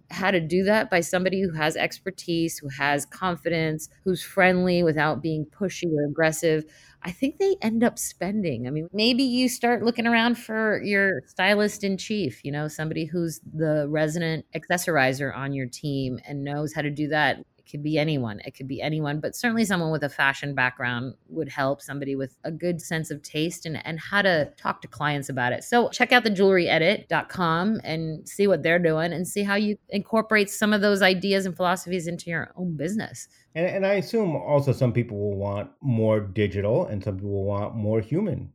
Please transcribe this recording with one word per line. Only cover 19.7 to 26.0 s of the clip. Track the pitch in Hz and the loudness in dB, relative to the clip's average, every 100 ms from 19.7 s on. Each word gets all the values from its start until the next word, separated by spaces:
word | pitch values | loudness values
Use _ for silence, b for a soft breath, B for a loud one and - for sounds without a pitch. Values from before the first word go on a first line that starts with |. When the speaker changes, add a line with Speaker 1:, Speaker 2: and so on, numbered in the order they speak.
| 180 160 | 0 0
Speaker 1:
with | 156 | -2
a | 143 | -2
fashion | - 139 - 143 | 0 0 0 -4
background | 135 127 - 123 120 127 - _ | 0 0 0 -2 -2 -4 -10 _
would | 160 139 | -8 -6
help, | 143 135 143 | -2 -2 -2
somebody | - 143 139 135 | -6 -8 -4 -4
with | 135 - | -6 -8
a | 151 | -10
good | 160 175 170 | -4 -4 -4
sense | - 165 156 | -4 -4 -4
of | 147 | -10
taste | - 151 165 - 160 | -6 -2 -2 -4 -8
and, | 143 - | -8 -8
and | 160 | -10
how | - 202 | -2 2
to | 196 160 143 - | 4 2 0 -4
talk | - - | -6 -6
to | - | -12
clients | - 147 143 139 | -4 -2 -2 -4
about | 127 123 | -2 0
it. | 120 | -2
So | - 240 - | 2 2 2
check | - | 0